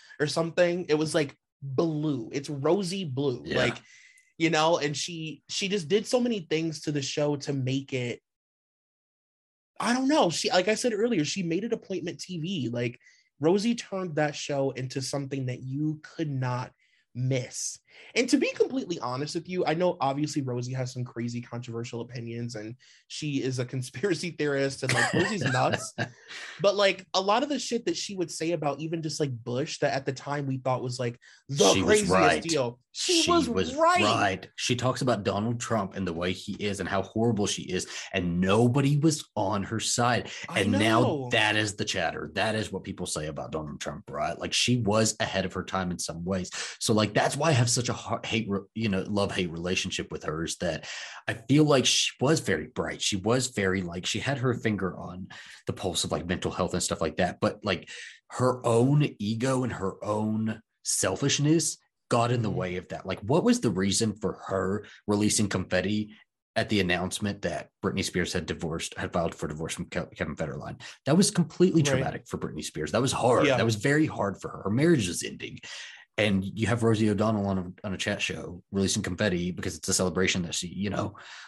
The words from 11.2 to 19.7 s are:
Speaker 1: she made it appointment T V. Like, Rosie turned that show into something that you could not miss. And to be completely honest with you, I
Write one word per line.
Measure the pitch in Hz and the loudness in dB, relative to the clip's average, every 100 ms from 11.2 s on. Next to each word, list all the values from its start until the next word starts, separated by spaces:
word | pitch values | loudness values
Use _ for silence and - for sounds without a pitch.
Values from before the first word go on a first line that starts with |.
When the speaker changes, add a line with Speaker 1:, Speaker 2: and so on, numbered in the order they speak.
Speaker 1:
she | 151 196 | 0 -2
made | 170 170 | -2 -2
it | 233 | -2
appointment | 226 - 190 175 147 | -6 -4 -6 -6 -8
T | - 175 | -8 -6
V. | 160 185 127 | -4 -4 -2
Like, | 120 123 - _ _ _ - | -2 -4 -6 _ _ _ 0
Rosie | 151 196 226 | 2 4 2
turned | 233 - 190 185 151 | -2 -4 -6 -4 0
that | 151 143 | 0 -2
show | - 139 135 | -4 0 0
into | 131 131 139 | -2 -6 -6
something | 127 143 139 139 127 | -4 -6 -4 -4 -4
that | 123 | -6
you | 131 135 151 151 | -6 -4 -2 -4
could | - - 156 | -10 -6 -4
not | 135 127 123 127 _ _ _ _ | -2 -2 -4 -6 _ _ _ _
miss. | 120 127 131 127 - - - _ - - | -4 0 0 -2 -8 -8 -10 _ -20 -4
And | - 277 | 0 4
to | 285 | 4
be | 494 | 2
completely | 523 392 262 185 175 | 2 0 0 -4 -4
honest | 120 127 151 | -4 -4 -4
with | 175 165 | -6 -4
you, | 180 | -2
I | 151 | 0